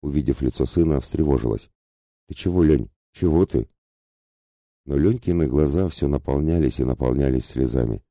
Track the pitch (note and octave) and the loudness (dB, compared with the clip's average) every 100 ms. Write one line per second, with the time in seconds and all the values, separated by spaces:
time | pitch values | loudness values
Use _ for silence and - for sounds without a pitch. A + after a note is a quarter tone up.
0 | D2 C#2+ C#2 C#2 B1+ - C2 - E2 C#2+ | -2 -2 -2 -2 -4 -2 -2 0 2 0
1 | - - D2+ C#2 A1+ A1 - _ _ _ | -2 -2 0 2 0 -4 -8 _ _ _
2 | _ _ _ D#2 F#2 F2+ D#2+ D2 A1+ _ | _ _ _ -6 -2 2 4 4 0 _
3 | _ - F2+ D#2+ F#2 B1+ A1 _ _ _ | _ -4 0 2 2 0 -4 _ _ _
4 | _ _ _ _ _ _ _ _ - C#2+ | _ _ _ _ _ _ _ _ -4 0
5 | E2+ B2 - E2+ D2+ C2+ D2+ D#2 F#2+ - | 2 0 0 0 2 2 2 2 -2 -2
6 | C#2+ C#2+ C#2 C#2 D2+ E2 C#2 A#1+ B1+ B1+ | -2 -2 -2 -2 0 2 0 0 -2 0
7 | B1+ B1+ C#2 C2 - B1+ C2 B1+ A#1 G#1 | 0 0 0 0 -4 -2 -2 0 -2 -4
8 | _ | _